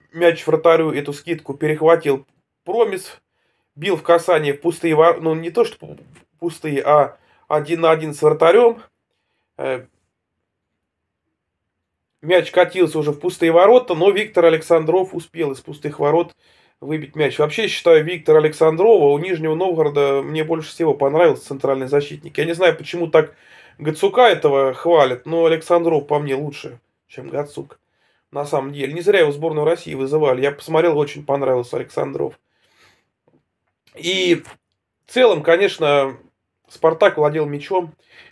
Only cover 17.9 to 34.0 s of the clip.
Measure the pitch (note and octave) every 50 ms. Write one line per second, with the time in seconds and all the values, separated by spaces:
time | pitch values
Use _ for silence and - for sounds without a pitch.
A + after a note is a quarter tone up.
17.9 | E3 D#3 D3+ E3 F3+ E3 - - D#3 D#3 D#3 D#3 D3+ - D#3+ D#3+ D#3 D#3+ F#3+ A3+
18.9 | A3+ F#3 D3+ C#3+ C#3+ D3 E3+ F#3+ F3+ D#3+ D#3+ D#3 D#3 E3 F#3 F#3+ E3+ D#3+ D#3 D3
19.9 | C#3+ C#3+ C#3+ C#3 C#3 C#3 C#3 C#3+ D3+ D#3+ D#3 D#3 E3 D#3+ D#3 - - - E3+ D#3
20.9 | C#3 - C#3 C#3 D3 D#3+ F3 D#3+ C3+ - - - C#3 C3+ - C3+ C3+ C3+ C3 B2+
21.9 | C#3+ C#3+ C#3+ - D3+ D3+ - - - - D#3 E3 E3+ D#3+ F#3 E3+ E3 E3 D#3 -
22.9 | - F3 E3+ D#3+ - D#3+ D#3 D#3 - _ _ _ - - _ _ _ - D3 D3+
23.9 | D3+ - - G3 G3 A#3+ B3+ A3+ F3+ C#3+ - D3+ C#3 C#3 C3+ C3+ B2+ - - E3+
24.9 | E3+ D#3+ C#3 B2+ B2 B2 - D3+ E3 E3+ E3 E3 E3 D#3+ E3 - F3 E3+ E3+ E3+
25.9 | E3 D3 C#3 - D3 D3 D3 C#3 C3+ C3+ D3+ D3 C#3+ - - C#3 B2 B2 _ _
26.9 | _ _ _ _ - - C3 C#3 C3+ C#3 D3 C#3+ - - C#3 C#3+ - _ _ _
27.9 | _ _ _ _ _ _ _ _ - C#3+ C#3+ C#3+ D#3 C#3+ C3+ C#3 C#3+ C#3+ C3+ C3+
28.9 | D3+ E3+ E3+ G3 G3+ F#3+ E3 D3 C#3+ C#3+ D#3 E3 D#3 D3+ D3 D#3 E3+ E3+ - E3
29.9 | D3+ C3+ C3+ C3+ D3 D#3 D3+ C3+ B2+ B2 C3 C#3+ C#3+ - - D#3+ D#3+ D#3+ E3+ E3+
30.9 | D#3 D3 D3 C#3+ - D3 D3 - C#3 C#3 C#3 C3 C3 B2 A#2+ - - C3 B2+ -
31.9 | - D3 C#3+ C#3 C3+ - C#3+ - - _ _ _ _ _ _ _ _ _ _ _
32.9 | _ _ _ _ _ _ _ _ _ _ _ _ _ _ _ _ _ _ _ _
33.9 | _ -